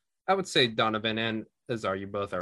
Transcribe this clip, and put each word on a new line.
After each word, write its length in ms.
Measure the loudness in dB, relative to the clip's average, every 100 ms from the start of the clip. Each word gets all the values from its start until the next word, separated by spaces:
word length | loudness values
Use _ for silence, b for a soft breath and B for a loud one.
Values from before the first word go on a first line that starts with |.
| _ _ 0
I 80 |
would 140 | 0 2
say 180 | 4 4
Donovan 500 | 4 0 0 0 0
and 260 | -2 -2 -6 _ -8
Azar, 280 | -4 -2 -4
you 100 | -4
both 260 | -4 -4
are 80 | -4